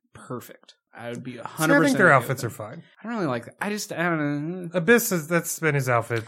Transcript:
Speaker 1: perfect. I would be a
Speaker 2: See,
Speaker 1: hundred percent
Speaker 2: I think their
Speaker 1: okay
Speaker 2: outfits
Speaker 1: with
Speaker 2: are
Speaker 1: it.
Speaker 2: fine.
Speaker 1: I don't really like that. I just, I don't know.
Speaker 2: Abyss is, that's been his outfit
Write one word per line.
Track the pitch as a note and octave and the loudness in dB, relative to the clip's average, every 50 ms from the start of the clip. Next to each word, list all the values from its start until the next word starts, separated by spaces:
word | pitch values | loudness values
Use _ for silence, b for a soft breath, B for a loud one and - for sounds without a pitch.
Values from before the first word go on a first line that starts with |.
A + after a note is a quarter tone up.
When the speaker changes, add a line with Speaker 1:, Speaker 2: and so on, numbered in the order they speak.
| _ _ - | _ _ -20
Speaker 1:
perfect. | - - - C3 A#2 - - - - _ - - _ _ _ - - | -20 -14 -12 -12 -12 -12 -14 -20 -20 _ -20 -20 _ _ _ -20 -14
I | A2+ A#2+ | -12 -10
would | A#2+ A#2+ C3 | -10 -10 -10
be | C3+ B2 | -12 -12
a | - - | -12 -14
Speaker 2:
See, | - | -12
Speaker 1:
hundred | - - D#3+ D#3+ - | -4 0 2 4 6
percent | - - | 6 6
Speaker 2:
I | C#4+ | 4
think | C4 - | 4 6
their | G3 | 6
Speaker 1:
okay | E3+ C#3+ | 8 8
Speaker 2:
outfits | C3 B2+ - C3 - - | 6 4 2 -2 -4 -4
Speaker 1:
with | A2+ - | -6 -6
Speaker 2:
are | |
Speaker 1:
it. | |
Speaker 2:
fine. | - G#2+ G#2 C#3 E3 - _ _ _ | -8 -12 -12 -12 -16 -18 _ _ _
Speaker 1:
I | - | -12
don't | G#3+ A#3+ | -8 -4
really | A3 F#3 | -4 -2
like | C#3+ B2 A#2+ A#2 | -2 -2 -4 -6
that. | - - _ | -10 -10 _
I | F3+ G3+ | -6 -6
just, | G#3 G#3 G3+ - - | -4 -6 -8 -8 -6
I | C#3+ E3+ | -4 -2
don't | F3 E3 D#3 D3 C#3+ D3 C#3+ D3 D#3+ F3+ F#3 F3+ | 0 0 0 -2 -2 -2 -4 -4 -6 -8 -8 -10
know. | E3 D#3+ | -6 -4
Speaker 2:
Abyss | F#3 E3 F#3+ A#3+ A#3 A3+ - F#3+ | 0 4 4 4 4 4 2 -2
is, | E3+ D3 D3+ | -2 -2 -2
that's | F3 E3+ E3 - - - | -2 -2 -2 -4 -6 -2
been | E3 D#3 C#3+ | 0 0 0
his | C#3+ B2+ B2+ | 2 2 2
outfit | B2 A#2 A2+ - A#2+ A2+ A2 | 2 0 0 0 -2 -4 -4